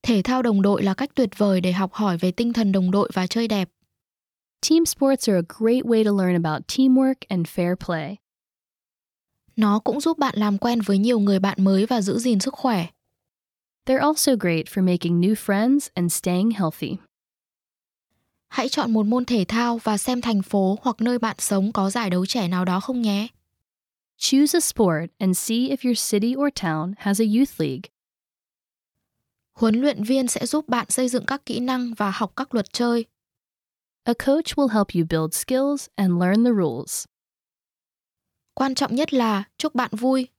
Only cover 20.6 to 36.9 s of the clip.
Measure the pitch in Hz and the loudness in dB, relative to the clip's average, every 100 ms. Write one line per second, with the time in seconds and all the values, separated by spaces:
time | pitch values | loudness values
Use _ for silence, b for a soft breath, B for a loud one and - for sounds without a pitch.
20.6 | 190 202 262 214 226 247 226 - - 202 | 0 0 -4 -2 -2 -2 -4 -4 -2 0
21.6 | 196 226 196 240 214 180 190 247 180 180 | 0 0 -2 -2 -2 -2 -2 -2 -2 -2
22.6 | 180 185 202 254 220 202 226 _ _ _ | 0 -2 -2 -2 0 -2 -4 _ _ _
23.6 | _ _ _ _ _ _ - 269 294 349 | _ _ _ _ _ _ 0 2 4 2
24.6 | - - 202 160 170 _ 190 180 - 226 | 0 0 2 2 -4 _ 0 0 -2 -2
25.6 | 262 269 254 233 - 208 226 262 285 - | 0 -2 -2 -2 0 0 0 0 -2 -2
26.6 | 180 156 165 202 202 202 220 214 277 - | -4 -4 -6 -6 -2 0 2 2 0 0
27.6 | 151 131 - _ _ _ _ _ _ _ | -4 -4 -12 _ _ _ _ _ _ _
28.6 | _ _ _ _ _ _ _ _ _ - | _ _ _ _ _ _ _ _ _ -2
29.6 | 226 220 285 254 214 269 254 - 240 302 | 0 2 0 -2 0 0 0 -4 -2 -4
30.6 | 302 240 208 - 254 247 - 185 - - | -2 -4 -2 -2 -2 -2 -4 -6 -6 -6
31.6 | 247 254 247 226 208 190 208 - 277 240 | -4 -4 -4 -4 -4 -4 -6 -6 -6 -4
32.6 | 196 - 240 240 226 _ _ _ _ _ | -4 -4 -2 -2 -4 _ _ _ _ _
33.6 | _ _ _ _ - 165 - 285 320 - | _ _ _ _ -4 -2 2 0 0 0
34.6 | 277 214 196 175 160 160 156 - - 254 | 0 2 0 0 0 0 -2 -4 -2 0
35.6 | 277 285 - - 190 175 180 208 240 220 | 0 -2 -6 -2 0 2 2 2 2 2
36.6 | 165 120 - | 0 -2 -8